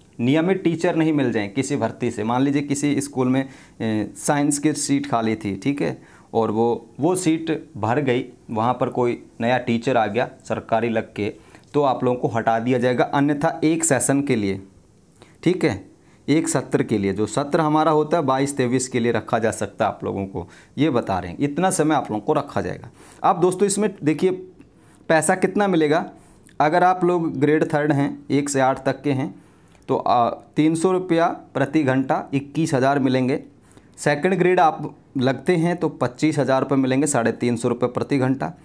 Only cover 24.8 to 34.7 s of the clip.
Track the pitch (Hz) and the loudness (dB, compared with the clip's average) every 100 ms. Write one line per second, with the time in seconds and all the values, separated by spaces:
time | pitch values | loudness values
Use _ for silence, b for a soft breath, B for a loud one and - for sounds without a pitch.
24.8 | B B - 160 151 185 185 190 202 175 | B B 0 2 2 2 0 2 2 2
25.8 | 151 160 185 B B B B - 147 170 | 2 2 -2 B B B B 0 2 4
26.8 | 180 185 175 175 160 131 143 156 156 151 | 4 4 2 0 -2 0 2 4 2 0
27.8 | 151 139 143 - - 139 143 139 131 135 | 2 2 0 -4 -2 -2 0 2 2 2
28.8 | - 127 147 131 160 B B B B B | -2 -4 -2 -2 -4 B B B B B
29.8 | - 131 - 120 117 - - - 156 160 | -4 -2 2 2 2 -2 -6 0 2 2
30.8 | 185 185 185 165 170 170 - - 135 160 | 2 0 0 2 2 -2 -8 -4 0 2
31.8 | 135 131 135 156 - 139 139 143 160 135 | 2 2 0 -2 -2 -6 -4 -2 0 2
32.8 | 131 143 131 127 127 147 - - B B | 2 2 2 2 0 -2 -6 -20 B B
33.8 | B - - 147 185 190 175 185 165 | B -4 -2 0 0 2 2 4 4